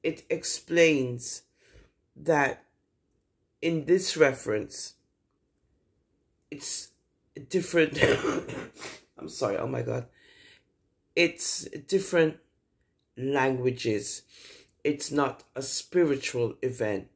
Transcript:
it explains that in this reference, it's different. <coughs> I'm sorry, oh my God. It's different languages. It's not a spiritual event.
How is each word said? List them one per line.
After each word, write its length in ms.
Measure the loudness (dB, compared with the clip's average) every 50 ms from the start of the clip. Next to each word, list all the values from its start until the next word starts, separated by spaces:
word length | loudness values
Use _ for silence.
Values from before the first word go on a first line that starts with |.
| -2
it 200 | -4 -4 -4 -6 _
explains 1120 | -6 -4 -4 -6 -6 -6 -6 0 4 6 6 6 6 4 0 -2 -4 -8 -8 -10 -12 -12 _ _ _ _ _ _ _ -20 _ _ _ _ _ _ _
that 480 | -4 0 2 4 4 4 2 0 -6 _ _ _ _ _ _ _ _ _ _ _ _ _ _ _ _ _ _ _ _
in 240 | -2 0 0 0 2
this 300 | 2 2 2 2 -2 4
reference, 760 | 4 4 4 4 -2 -4 -2 -2 -2 -4 -6 -12 -12 -14 -14 -16 _ _ _ _ _ _ _ _ _ _ _ _ _ _ _ _ _ _ _ _ _ _ _ _ _ _ _ _ _ _ _
it's 400 | -16 -10 -8 -6 -6 -6 -8 -12 _ _ _ _ _ _ _ _ _ -18 -10 -2
different. 500 | -2 -2 0 2 4 4 4 4 4 2
<coughs> 1160 | 4 4 4 2 2 -2 -2 -4 -6 -8 -10 -12 -12 -14 -16 -16 -16 -16 -16 -18 _ _ _
I'm 120 | -16 -14 -12
sorry, 280 | -6 -2 -2 0 0
oh 100 | -2 -2
my 140 | -2 -4 -4
God. 240 | -2 -2 -4 -4 -6 -10 _ _ _ -20 _ -20 -20 -20 -20 _ _ _ _ _ _ _ _ _ _ _ _
It's 500 | 2 2 2 2 -4 -6 -4 -4 -6 -8 -10 -12 -14 -4
different 500 | 0 0 0 0 2 4 4 4 4 2 -6 _ _ _ _ _ _ _ _ _ _ _ _ _ _ _
languages. 1040 | -6 -4 0 2 2 2 2 2 2 0 -2 -2 0 -2 -2 -2 -2 -4 -6 -10 -12 _ _ -20 -20 -20 -20 -20 -20 -20 _ _ _ _
It's 280 | -4 -2 -2 -6 -4
not 320 | 0 0 0 0 -2 -10 -20 _ _
a 60 | -10
spiritual 960 | -8 -6 -6 -6 -8 0 2 2 4 4 2 -2 -2 -4 -2 -2 -2 -2 -2 _
event. 460 | -4 -6 -2 -2 -2 -2 -2 -4 -6 -10 _